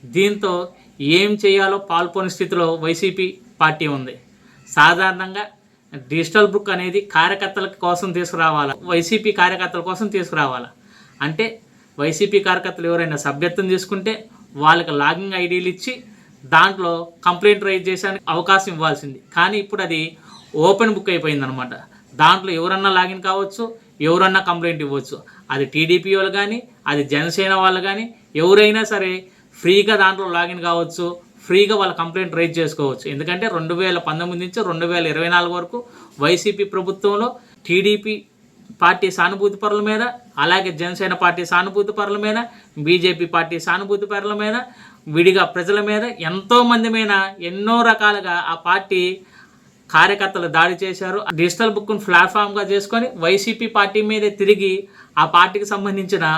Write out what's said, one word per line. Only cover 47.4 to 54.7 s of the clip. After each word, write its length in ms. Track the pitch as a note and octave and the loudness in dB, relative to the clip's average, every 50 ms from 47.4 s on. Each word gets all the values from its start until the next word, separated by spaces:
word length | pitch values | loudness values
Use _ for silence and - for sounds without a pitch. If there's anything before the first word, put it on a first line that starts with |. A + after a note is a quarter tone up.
| F3 F3 | -10 -8
ఎన్నో 320 | F3+ G3 G#3 A3 A#3 A#3 | -6 -4 -2 0 2 4
రకాలుగా 540 | A#3 A#3 A3 G#3+ G#3+ G#3 G#3 G3+ F#3 F#3 F3 F3 - F3 | 4 4 2 4 2 2 2 0 -2 -4 -4 -4 -2 -4
ఆ 40 | E3 E3+ - | -6 -4 0
పార్టీ 340 | F3 F3+ G3 G3 - G3 F#3 F3+ F3+ F#3 F#3 - _ _ - - _ _ _ _ _ _ _ _ _ | 0 0 0 0 -2 -2 0 0 -2 -4 -6 -14 _ _ -20 -20 _ _ _ _ _ _ _ _ _
కార్యకర్తలు 580 | - D#3 E3+ F#3+ G3+ G3+ G3 F#3+ G3 F#3+ E3+ | 4 4 4 4 4 0 -2 -4 -4 -4 -6
దాడి 380 | E3 D3+ D#3+ E3 F3 F#3 E3+ F#3+ | 0 2 2 2 2 2 -2 -6
చేశారు. 340 | F#3+ F3+ - F#3+ F#3 F#3 G#3 - - D#3+ D#3 | -6 -6 -6 -6 -6 -6 -4 -4 -4 -2 0
డిజిటల్ 340 | E3+ F3 E3+ - A3+ A3+ G#3 | 0 0 2 0 0 0 0
బుక్ను 240 | G#3 G3+ - G#3+ G3+ - | -2 -4 -4 -6 -4 -2
ప్లాట్‌ఫామ్‌గా 560 | - F3+ E3+ F3+ F#3 - G#3+ G#3 G3+ G3+ G#3 G3 F#3+ | 4 6 6 6 6 2 0 -2 0 -2 -4 -2 0
చేసుకొని 360 | G3 G3+ G3 - A#3 A#3 A#3+ B3+ - F3+ E3 | -2 -2 -2 -2 -2 -2 -2 -4 -6 -2 2
వైసీపీ 440 | E3+ F#3+ G3 - A#3 A3 - A#3 | 2 2 2 0 -2 -4 -4 -6
పార్టీ 320 | A3 - G#3 G3+ G3 G3 G#3+ | -2 0 0 0 2 2 0
మీదే 280 | G#3+ G#3 G#3+ G#3+ G#3 G#3 | 0 0 0 0 0 -2
తిరిగి 420 | G3+ G3+ G3 F#3+ G#3+ F#3 G3 F#3+ | 0 0 2 2 4 4 2 -2